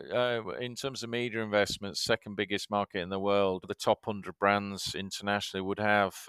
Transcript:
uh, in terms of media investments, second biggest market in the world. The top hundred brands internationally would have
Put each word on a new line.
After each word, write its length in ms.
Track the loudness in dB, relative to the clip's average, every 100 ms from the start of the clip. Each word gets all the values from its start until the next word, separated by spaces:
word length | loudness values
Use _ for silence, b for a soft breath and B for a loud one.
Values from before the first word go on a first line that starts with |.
| 2
uh, 400 | 0 0 0 -4
in 220 | -6 -8 -6
terms 280 | -8 -8
of 60 | -6
media 340 | -4 -2 -4
investments, 580 | 0 2 2 0 -6 -4
second 360 | 0 0 0 -4
biggest 340 | -2 -2 0
market 300 | 0 0 -2
in 80 | -2
the 100 | 0
world. 460 | 4 4 4 2 -4
The 80 | -2
top 300 | 2 2 0
hundred 340 | -6 -8 2
brands 560 | 4 4 2 -6 -6 -6
internationally 720 | -6 -6 -2 -2 -2 -4 -4
would 120 | 0
have 360 | 4 4 4 0